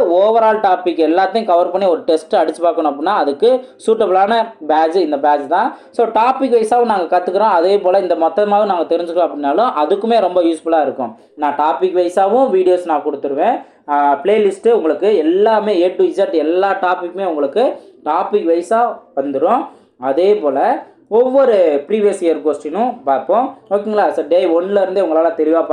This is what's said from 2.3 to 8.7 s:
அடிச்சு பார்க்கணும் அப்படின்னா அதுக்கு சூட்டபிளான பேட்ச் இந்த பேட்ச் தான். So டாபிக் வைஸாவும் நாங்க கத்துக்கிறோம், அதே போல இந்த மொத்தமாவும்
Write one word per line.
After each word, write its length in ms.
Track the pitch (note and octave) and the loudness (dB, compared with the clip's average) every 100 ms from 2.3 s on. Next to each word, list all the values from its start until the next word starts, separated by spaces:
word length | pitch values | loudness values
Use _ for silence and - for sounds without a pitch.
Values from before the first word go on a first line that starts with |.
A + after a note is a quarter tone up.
| G#3 | 0
அடிச்சு 200 | D#3+ D#3+ E3+ | 0 0 -2
பார்க்கணும் 240 | E3 D#3 | 0 -2
அப்படின்னா 260 | C#3 D#3+ G3+ | -2 -2 0
அதுக்கு 280 | C#3+ C#3 A3+ B3+ B3+ - - | -2 0 2 2 -4 -10 -2
சூட்டபிளான 520 | A3 G#3 F#3 G3+ A3+ A3+ - D3+ | 0 2 2 2 0 -2 -6 -2
பேட்ச் 280 | D#3+ D#3+ F3 E3 | 0 2 0 0
இந்த 120 | C#3+ D3 | 0 0
பேட்ச் 260 | D3 C3+ F3 | 0 0 -2
தான். 180 | B3 - - - | -2 -6 -14 -2
So 80 | A3+ G#3+ | 0 2
டாபிக் 340 | A#3+ C4 C4+ A#3 | 0 0 0 0
வைஸாவும் 340 | A3 A#3+ A#3+ | 2 0 2
நாங்க 160 | G3+ E3 F3+ | 0 0 -2
கத்துக்கிறோம், 420 | F3+ F#3 A3 F#3 | 0 0 2 2
அதே 140 | F3 G3+ F#3 | 2 2 2
போல 160 | F#3+ F#3 | 0 0
இந்த 120 | E3 E3 | 0 0
மொத்தமாவும் 460 | - G#3 G3+ G#3 | 0 0 2 0